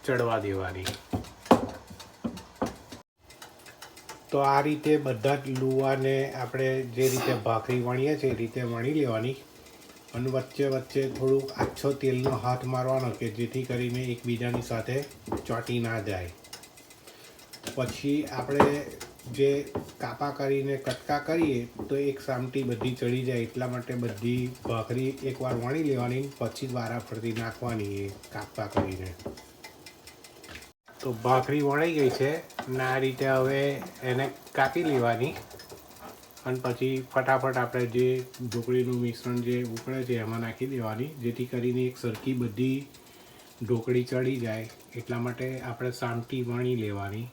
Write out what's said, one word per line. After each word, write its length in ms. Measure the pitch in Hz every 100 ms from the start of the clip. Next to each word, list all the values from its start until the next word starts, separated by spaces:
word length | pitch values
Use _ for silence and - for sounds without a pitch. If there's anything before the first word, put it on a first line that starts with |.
ચડવા 340 | - 123 117 113
દેવાની. 500 | 101 95 92 92 92 - - - - - - 240 - - - - - - - - - - - - - - - _ - - - - - - - - - - -
તો 120 | 139 139
આ 80 | 139 147
રીતે 260 | 147 151 151 139
બધા 300 | 113 135 143
જ 100 | 135 127
લુવાને 540 | 131 131 135 135 135 135 135 131
આપણે 260 | 123 131 131 131 127 117
જે 120 | 131
રીતે 200 | 127 127 120 113
ભાખરી 340 | 110 120 123 120
વણીએ 260 | 127 139 147
છીએ 100 | 135
એ 60 | 117
રીતે 200 | 117 131 120
વણી 240 | 117 123 156
લેવાની 340 | 131 110 120 131 - - - - - - -
અને 180 | 120 131 131
વચ્ચે 340 | 127 - 139
વચ્ચે 300 | 131 127 139 135 -
થોડુંક 340 | 131 135 135 -
આછો 280 | - - 143 139
તેલનો 280 | 131 127 135 123 123
હાથ 180 | 127 127
મારવાનો 400 | 127 127 131 123 110
કે 100 | 113 104
જેથી 260 | 120 131 123
કરીને 360 | 120 123 123 127
એકબીજાની 500 | 120 120 117 120 123 120
સાથે 260 | 113 110 131 143 - - 113
ચોંટી 340 | - 117 - 120 117
ના 140 | 113 104
જાય. 220 | 92 87 - - - - - - - - - - - - - -
પછી 440 | - 120 - 143 147 151 131
આપણે 440 | 127 143 143 147 - - - - 123 120
જે 120 | 139 143 143 - - -
કાપા 280 | 123 120 143 135
કરીને 380 | 139 139 135 135
કટકા 320 | 131 127 - 143
કરીએ 320 | - 165 156 123 120 - 113
તો 60 |
એક 260 | 139 143 135 -
સામટી 360 | 127 131 139 123
બધી 260 | 113 127 120
ચડી 260 | 120 127 127
જાય, 160 | 120 113
એટલા 200 | 127 123
માટે 220 | 123 117 123
બધી 400 | 120 104 120 123 123 127
ભાખરી 480 | - 117 110 123 131 135 135
એકવાર 260 | 127 127 120
વણી 240 | 120 151 151
લેવાની, 340 | 127 123 127 139 -
પછી 280 | 113 - 131
જ 60 | 123
વારાફરતી 560 | 117 117 - 110 117 110
નાખવાની 500 | 113 - - 110 101 101
એ 40 | 101 - -
કાપા 340 | 90 92 - 98
કરીને. 360 | 98 95 92 92 - - - - - - - - - - - - - - - - _ - -
તો 120 | 131 113
ભાખરી 360 | 123 127 131 147 143
વણાઈ 260 | 147 165 156
ગઈ 140 | 131 -
છે 100 | 135 160 - -
અને 200 | - 131
આ 120 | 131 131
રીતે 240 | 131 127 135
હવે 320 | 131 131 139 143 135 - - 127
એને 140 | 123 135 - -
કાપી 300 | - 135 170 160
લેવાની 460 | 135 117 113 139 - - - - - - - - - - -
અને 120 | 127 127
પછી 320 | 127 120 131 131 127
ફટાફટ 460 | 135 127 135 131 127
આપણે 220 | 120 127 120 120
જે 100 | 127 127 127 - 123
ઢોકળીનું 560 | 120 117 127 123 123
મિશ્રણ 340 | 120 117 123 120 120
જે 80 | 123 120
ઉકળે 240 | 113 - 131 120
છે 100 | 117
એમાં 180 | 107 113 117
નાખી 240 | 117 131
દેવાની, 380 | 131 110 107 143 147
જેથી 260 | 120 117 123
કરીને 320 | 123 123 123 127
એક 100 | 127
સરખી 300 | 120 110 131 127
બધી 380 | 117 104 131 135 139 - - - - - - - 113
ઢોકળી 420 | 120 127 123 123
ચડી 280 | 127 131 131 117
જાય. 180 | 110 113 - - 123
એટલા 220 | 117 120 120
માટે 200 | 120 127 131 127
આપણે 220 | 117 123 120
સામટી 400 | 123 117 117 131 120
વણી 320 | 120 123 123 104
લેવાની 400 | 101 98 107 123